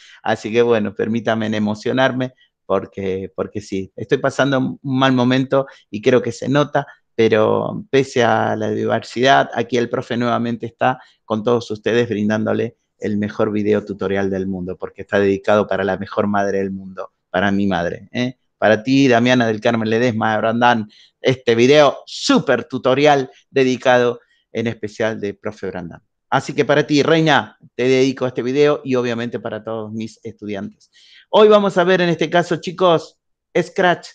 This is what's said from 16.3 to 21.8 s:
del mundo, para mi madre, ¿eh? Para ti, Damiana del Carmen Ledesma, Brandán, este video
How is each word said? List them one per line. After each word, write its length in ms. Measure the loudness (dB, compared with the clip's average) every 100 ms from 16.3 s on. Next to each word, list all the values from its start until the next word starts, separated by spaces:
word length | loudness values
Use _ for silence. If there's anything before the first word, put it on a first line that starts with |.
| 0 -2 -2
del 120 | -4
mundo, 420 | -8 -12 -14 -16 _ _
para 220 | -2 0
mi 160 | 0 0
madre, 420 | -2 -4 -6 -10
¿eh? 260 | -6 -6 -8 _ _
Para 260 | 2 2
ti, 240 | 2 2 4
Damiana 400 | 4 4 2 2
del 140 | 0
Carmen 280 | -2 0 0
Ledesma, 480 | 0 0 0 -2 0
Brandán, 520 | 0 2 2 2 -2 _ _ _
este 340 | -2 0 2 4
video 440 | 6 6